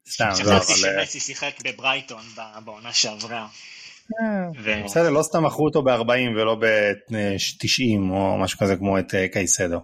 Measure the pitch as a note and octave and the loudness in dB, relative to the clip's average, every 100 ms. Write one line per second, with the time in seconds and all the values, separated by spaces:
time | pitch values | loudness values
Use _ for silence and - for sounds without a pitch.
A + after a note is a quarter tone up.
0 | - - A2 F#2+ G2+ G2 F#2 F#2+ G2 G2 | -14 -2 -2 0 4 4 4 2 2 0
1 | F#2+ C#3+ C3+ C3 C#3+ - B2+ A2 C3 C3+ | -2 -6 -8 -8 -10 -8 -10 -4 -4 -4
2 | C3 A2+ A2+ A2+ A2 G#2+ A2 G#2+ A#2 A#2 | -6 -16 -16 -16 -16 -16 -16 -16 -6 -2
3 | A#2+ G#2+ A2 A#2 G#2+ - - - - - | -2 -4 -10 -10 -10 -16 -20 -20 -20 -20
4 | - A3 A3 G3+ F3 C3+ G#2+ G#2+ G2+ E3 | -12 -4 -2 -2 -4 -6 -4 -4 0 2
5 | E3+ C#3+ D3+ E3+ D3+ - D3+ D3+ C3 A#2+ | 4 2 2 0 0 2 2 2 2 2
6 | A#2 B2 B2 A2 A2 A2 A2+ G#2+ G#2 G2 | 2 2 2 0 0 2 4 4 4 0
7 | - A2 G2+ G2 - - A2+ - B2 G#2 | -4 -2 -2 -2 -4 -4 -2 0 2 2
8 | F#2+ F#2+ G2 G2 F#2+ - G2+ F2+ G2 F#2+ | 2 2 2 2 0 0 0 2 2 0
9 | F2+ G2 F#2 G#2 F2 - F2+ E2+ | 0 0 0 0 0 0 0 -2